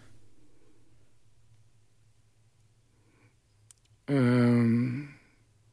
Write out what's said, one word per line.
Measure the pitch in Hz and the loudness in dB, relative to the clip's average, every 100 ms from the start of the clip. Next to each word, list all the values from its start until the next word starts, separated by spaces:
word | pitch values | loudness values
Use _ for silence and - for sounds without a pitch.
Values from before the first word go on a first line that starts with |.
| - - - - - - - - - - - - - - - - _ _ _ _ _ _ _ _ _ _ _ _ _ _ _ _ _ _ _ _ - - _ _ - | -20 -20 -20 -20 -20 -20 -20 -20 -20 -20 -20 -20 -20 -20 -20 -20 _ _ _ _ _ _ _ _ _ _ _ _ _ _ _ _ _ _ _ _ -20 -20 _ _ -4
Ehm, | 139 123 123 120 120 117 117 123 127 147 - _ _ _ _ _ | 0 2 2 2 2 2 0 -2 -8 -12 -18 _ _ _ _ _